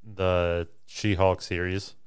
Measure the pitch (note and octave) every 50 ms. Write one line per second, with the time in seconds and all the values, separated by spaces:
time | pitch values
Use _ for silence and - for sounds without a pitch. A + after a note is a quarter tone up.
0 | - A2 G#2+ F#2+ F#2 F#2 F2+ F2+ F2 F2 E2+ F2 E2+ - - - - - - -
1 | - G#2+ G2+ F2+ F#2+ F#2+ F#2 - - - F#2 F2 F2 F2+ F#2 G2 - - - -
2 | -